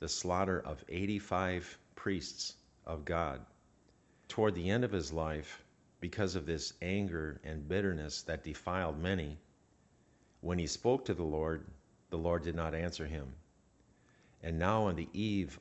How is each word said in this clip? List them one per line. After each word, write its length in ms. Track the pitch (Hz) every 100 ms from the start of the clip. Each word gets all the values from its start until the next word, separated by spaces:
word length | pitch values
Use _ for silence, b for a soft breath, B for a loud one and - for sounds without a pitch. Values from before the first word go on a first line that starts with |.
the 80 | 78
slaughter 520 | - 90 90 95 90
of 240 | - 73 -
eighty-five 920 | 87 101 104 - 90 92 90 85 - -
priests 600 | - - 95 - - - - _ _ -
of 180 | 80
God. 360 | 73 85 80 67 - - _ _ _ b b b b
Toward 260 | - 107
the 160 | 87 87
end 140 | 110
of 80 | 123
his 200 | 101 73
life, 520 | 80 80 78 76 - - _ _ _
because 340 | 90 95 95
of 120 | 90 76
this 260 | 80 - -
anger 580 | 87 98 101 82 78 73
and 240 | 71 80 73
bitterness 540 | 92 98 85 76 -
that 220 | - 80
defiled 540 | - 73 - 92 87 76
many, 400 | 87 95 73 78 - _ _ _ _ b b b b b
when 180 | 85 90
he 80 | 80
spoke 380 | - 113 135
to 100 | 131
the 80 | 90
Lord, 440 | 82 78 80 80 - - - - -
the 80 | 82
Lord 240 | 82 85
did 140 | 78 82
not 180 | 82
answer 320 | 80 85 - 76
him. 260 | 76 67 67 - _ _ _ b b b b b b
And 160 | 82 80
now 280 | 90 110 104
on 100 | 82
the 120 | 78
eve 480 | - 107 101 82 -